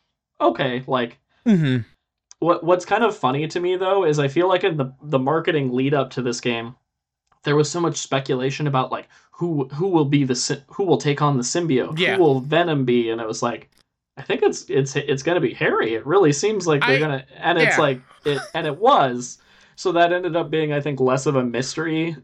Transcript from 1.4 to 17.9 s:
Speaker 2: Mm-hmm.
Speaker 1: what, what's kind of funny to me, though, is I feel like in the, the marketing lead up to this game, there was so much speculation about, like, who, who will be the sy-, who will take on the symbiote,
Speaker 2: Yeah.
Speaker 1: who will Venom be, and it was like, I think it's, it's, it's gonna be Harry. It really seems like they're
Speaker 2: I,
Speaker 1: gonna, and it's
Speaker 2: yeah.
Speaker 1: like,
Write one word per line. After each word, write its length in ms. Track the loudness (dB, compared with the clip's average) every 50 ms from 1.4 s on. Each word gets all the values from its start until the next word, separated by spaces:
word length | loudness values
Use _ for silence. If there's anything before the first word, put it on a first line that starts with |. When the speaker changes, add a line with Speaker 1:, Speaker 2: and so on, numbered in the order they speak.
| 0
Speaker 2:
Mm-hmm. 320 | 2 4 4 4 2 0 0 -2 -6 _ _ _ _ _ _ _ _ -8 -2
Speaker 1:
what, 260 | 0 2 2 2 2
what's 180 | 2 2 2 2
kind 220 | 0 0 2 2
of 100 | 2 0
funny 320 | 0 -2 -2 0 -2 -4 -4
to 120 | -4 -2
me, 160 | -2 -2 -2 0
though, 260 | 0 0 2 2 2
is 160 | 2 2 2
I 80 | 0 0
feel 220 | 2 2 2 4
like 160 | 2 2 2
in 100 | 0 0
the, 180 | -2 -4 -6 -8 _ -8
the 160 | -2 -2 0
marketing 520 | 0 2 0 0 0 0 0 0 0 0 0
lead 200 | 0 0 0 0
up 160 | 0 -2 -2
to 100 | -4 -6
this 200 | -4 -4 -4 -4
game, 340 | -2 -4 -4 -4 -4 -10 -14 _ _ _ _ _ _ _ _ _ _ _ _ _ -2
there 140 | 0 2 2
was 120 | 2 2
so 120 | 0 -2
much 160 | -2 -2 -2 -4
speculation 680 | -6 -4 -4 -2 -2 -2 -2 -2 -2 -2 -4 -2 -4 -2
about, 220 | 0 0 -2 -2
like, 200 | -6 -10 -10 _ _ _ _ _
who, 360 | _ -6 -4 -4 -2 -2 -4 -4
who 200 | -4 -4 -2 2
will 180 | 2 2 2
be 180 | 4 2 2 2
the 120 | 2 0
sy-, 260 | -2 -2 -4 -6 -6 -8 _
who 180 | -6 -4 0
will 120 | 2 2 2
take 240 | 2 0 0 0
on 140 | 0 0 0
the 80 | 0 -2
symbiote, 560 | -2 -2 -2 0 0 2 0 0 0 -2 -2
Speaker 2:
Yeah. 160 | 0 0 2
Speaker 1:
who 80 | 4 4
will 160 | 4 4 2
Venom 460 | 0 0 0 2 2 2 0 0 2
be, 240 | 2 2 2 2 0
and 100 | -2 -4
it 80 | -4 -6
was 160 | -6 -4 -4
like, 260 | -4 -4 -6 -12 _ _ _ _ _ _ _ _ _ _
I 60 | -12
think 220 | -8 -6 -2 0 0
it's, 200 | 0 -2 -2 -8 -4
it's, 260 | -2 -2 -2 -2 -2
it's 280 | -6 -4 -4 -4 -2 -2
gonna 180 | 0 0 0
be 120 | 0 -2 -2
Harry. 400 | -2 -2 -2 0 0 -2 -2 -4
It 120 | -4 -2
really 260 | 0 2 4 4 4
seems 360 | 2 2 0 0 -2 0 0 0
like 120 | 0 2
they're 140 | 2 2 2 2
Speaker 2:
I, 20 |
Speaker 1:
gonna, 260 | 0 -2 -4 -6 -8 -12 -14 -6
and 200 | -2 0 2 2
it's 200 | 2 2 2 2
Speaker 2:
yeah. 40 |
Speaker 1:
like, 200 | 2 2